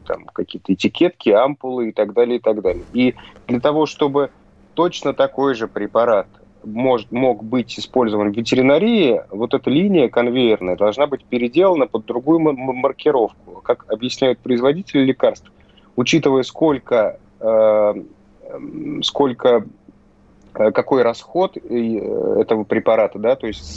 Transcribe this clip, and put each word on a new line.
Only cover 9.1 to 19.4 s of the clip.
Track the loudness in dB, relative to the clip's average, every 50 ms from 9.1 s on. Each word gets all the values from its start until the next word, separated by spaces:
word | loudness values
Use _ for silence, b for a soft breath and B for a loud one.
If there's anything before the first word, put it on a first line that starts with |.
| 2 0 -2 -6
вот | -8 -6 -6 -2 -2
эта | -2 -2 0
линия | 0 2 2 2 4 4 2 2
конвейерная | 2 0 0 0 2 2 2 2 2 2 0 -4 -2 0
должна | 0 0 2 2 0
быть | -2 -2 -6 _
переделана | -6 -4 -2 -2 0 2 2 4 4 4 2 0
под | -2 -2 -8 -6
другую | -4 -6 -6 0 2 2 2
м-, | 2 0
м-, | 0 -2 -4 -6 -6
маркировку. | -2 -2 -4 -4 _ 0 0 2 2 0 0 -2 _ _ -20 -20 -16
Как | -4 -4 -4 -4 -2 -8
объясняют | -8 -6 -6 -8 -4 0 0 0 0 -2
производители | -2 -2 -2 0 2 0 0 0 -4 -4 0 0 2
лекарств, | 2 0 2 0 0 0 -2 -12 -20 _ b b b b b b b b
учитывая, | -4 -2 0 0 2 2 2 2 2 0
сколько, | -2 -4 -2 0 0 0 0 -2 -2 0 2 2 0 -2 -6 _ _ _ -6
э, | -2 0 2 4 4 4 4 4 2 2 0 -2 -8 -16 -20 _ _ _ _ _ -20 -16
м, | -16 -14 -14 -12 -12 -10 -10 -8 -8 -6 -6
сколько, | -6 -2 0 0 0 -2 0